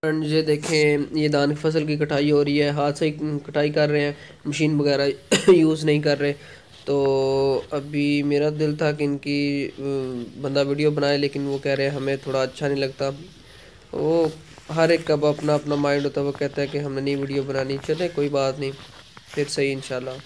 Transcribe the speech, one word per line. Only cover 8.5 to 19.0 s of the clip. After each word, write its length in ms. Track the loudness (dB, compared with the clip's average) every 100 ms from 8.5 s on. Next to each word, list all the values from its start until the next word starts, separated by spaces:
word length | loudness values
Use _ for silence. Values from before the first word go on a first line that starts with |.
दिल 260 | 0 -2 0
था 160 | -2
कि 120 | 0
इनकी, 600 | -2 -2 -2 -2 0 -2 -4
अ, 60 | -6 -6 -4 -4 -6 -10 -8
बंदा 200 | -2 0
video 280 | 0 2 2
बनाए, 260 | 2 0 2
लेकिन 300 | 0 -2 -4
वो 120 | -4
कह 160 | -2
रहे 120 | 0 0
हैं, 100 | -2
"हमें 220 | -4 -4
थोड़ा 240 | -2 -2
अच्छा 260 | -2 -2 -2
नहीं 140 | -2
लगता।" 260 | -4 -4 -6 -6 -14 -20 -20 -20 -20 -20 -12
वो 380 | -4 0 2 2 -2 -18 -20 -8
हर 220 | 2 4
एक 140 | 4 2
का 80 |
अपना 400 | 2 2 2 2
अपना 220 | 0 0 0
mind 260 | 2 2
होता 180 | 0 -2
है, 60 | -4
वो 60 |
कहता 280 | -2 -4 -2
है 60 | -4
कि 100 | -4
हमने 220 | -4 -4
नहीं 160 | -4 -2
video 260 | -2 -4
बनानी। 360 | -2 -4 -4 -6
चले, 300 | -4 -2 -2
कोई 200 | -2 -2
बात 300 | 0 -2 -2
नहीं, 140 | -8 -8 -18 -20